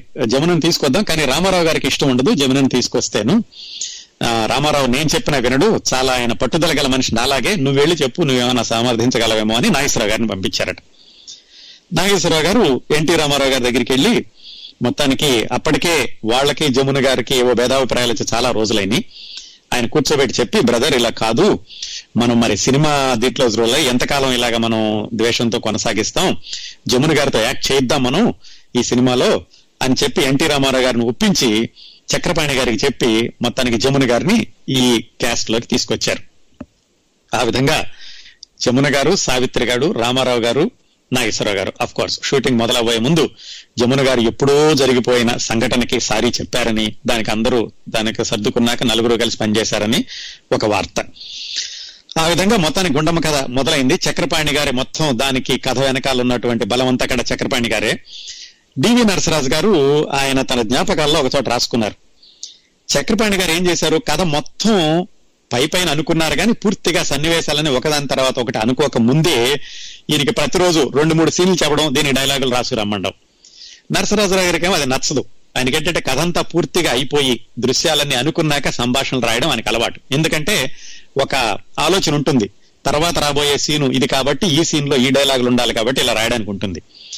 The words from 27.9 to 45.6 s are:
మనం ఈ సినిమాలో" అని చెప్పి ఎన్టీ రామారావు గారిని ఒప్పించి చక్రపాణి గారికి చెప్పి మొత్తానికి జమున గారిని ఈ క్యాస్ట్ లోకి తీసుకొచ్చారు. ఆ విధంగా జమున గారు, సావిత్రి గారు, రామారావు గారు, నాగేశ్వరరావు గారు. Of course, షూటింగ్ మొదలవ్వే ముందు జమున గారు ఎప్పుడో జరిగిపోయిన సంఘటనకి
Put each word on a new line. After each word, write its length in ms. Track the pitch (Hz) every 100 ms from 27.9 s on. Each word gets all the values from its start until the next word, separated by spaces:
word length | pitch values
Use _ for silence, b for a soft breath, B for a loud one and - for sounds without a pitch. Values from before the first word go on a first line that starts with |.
| 143
మనం 300 | 123 147 226 - B B B 123
ఈ 40 |
సినిమాలో" 640 | 117 123 127 123 180 131 - b b _
అని 140 | - 127
చెప్పి 180 | 143 127
ఎన్టీ 260 | 139 135 160
రామారావు 360 | 143 135 131
గారిని 220 | 127 117 117
ఒప్పించి 640 | 123 214 170 135 107 113 B B B - 143
చక్రపాణి 360 | 165 170 147
గారికి 320 | 131 127 113 143
చెప్పి 480 | - 131 110 120 -
మొత్తానికి 360 | 120 - 127 113
జమున 340 | 131 135 131
గారిని 360 | 120 123 226 - - -
ఈ 360 | 127 123 113 113 _
క్యాస్ట్ 320 | 120 110 101
లోకి 160 | 113 120
తీసుకొచ్చారు. 520 | - - 113 - 98 - _ - _ - _ _ _ _ _ _ 113
ఆ 80 |
విధంగా 420 | 120 117 135 151 101 B B B B B - _
జమున 340 | - 123 143 139
గారు, 200 | 139 190
సావిత్రి 500 | - 127 123 - 123
గారు, 260 | 123 147
రామారావు 480 | 127 113 127 127 123
గారు, 320 | 117 117 240 - _ _ _
నాగేశ్వరరావు 440 | 127 117 101 117 98
గారు. 160 | 95 -
Of 60 | 120 -
course, 240 | 98 -
షూటింగ్ 340 | - 139 139 120
మొదలవ్వే 400 | 113 123 117 117
ముందు 320 | 117 165 123 B B B B -
జమున 280 | 120 135 135
గారు 120 | 127
ఎప్పుడో 540 | 113 107 139 143 151
జరిగిపోయిన 640 | 151 135 123 117 123 117 123
సంఘటనకి 600 | - 113